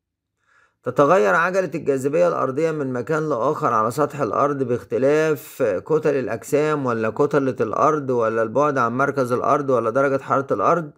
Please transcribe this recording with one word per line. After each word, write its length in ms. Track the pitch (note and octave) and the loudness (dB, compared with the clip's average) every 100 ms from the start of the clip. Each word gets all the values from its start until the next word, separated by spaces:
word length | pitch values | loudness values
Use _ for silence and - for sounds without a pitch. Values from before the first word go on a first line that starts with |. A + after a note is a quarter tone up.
| _ _ _ _ _ _ _ _ | _ _ _ _ _ _ _ _
"تتغير 520 | - B2 C#3+ F#3 G#3 | -4 2 4 4 4
عجلة 360 | F3 F3 F#3 F3+ | 2 0 0 -2
الجاذبية 540 | D3+ C#3+ C3+ C3+ D#3 F3 | -2 -2 0 0 2 2
الأرضية 420 | C#3+ C3 C3 D#3+ | 2 -2 0 -2
من 220 | D#3 C3 | -2 -4
مكان 360 | B2+ A#2+ D#3 D#3 | -4 -4 -4 -2
لآخر 440 | B2 B2+ D3+ D3 | -2 -2 0 0
على 180 | A#2 A2 | 2 0
سطح 300 | C#3 C#3+ C#3+ | 0 -2 -2
الأرض 420 | A#2 G2+ C#3 C#3 | -2 0 0 0
باختلاف 1000 | B2+ A#2+ - A2+ C3 D3+ D#3 C#3+ - - | -2 -4 -4 0 2 2 2 -2 -6 -4
كتل 520 | A#2+ F2 - D#3 D#3+ | -2 -2 0 0 0
الأجسام 720 | C#3+ A2 A2 - D3 D3+ D3+ C3 | 0 -2 -6 -2 0 2 0 -2
ولا 240 | A2+ A2 | -2 -2
كتلة 460 | G#2+ C#3+ D3 C3+ B2+ | 0 0 0 0 -2
الأرض 500 | A2+ - C#3 D3+ C3 | -2 2 2 2 -2
ولا 320 | B2 A2 A2+ | 0 0 0
البعد 360 | A2+ A#2+ D3 C3+ | 0 0 0 2
عن 180 | A#2 B2 | 0 0
مركز 360 | C#3+ C3+ B2 | 0 0 0
الأرض 380 | A#2+ G#2 D3 C3+ | 0 2 0 2
ولا 200 | B2 A#2 | 0 2
درجة 320 | B2 C#3 C3+ | 0 0 0
حرارة 300 | - C3+ C3+ | 0 -2 0
الأرض؟" 380 | A2 G#2+ E3+ D3+ | 0 2 2 -2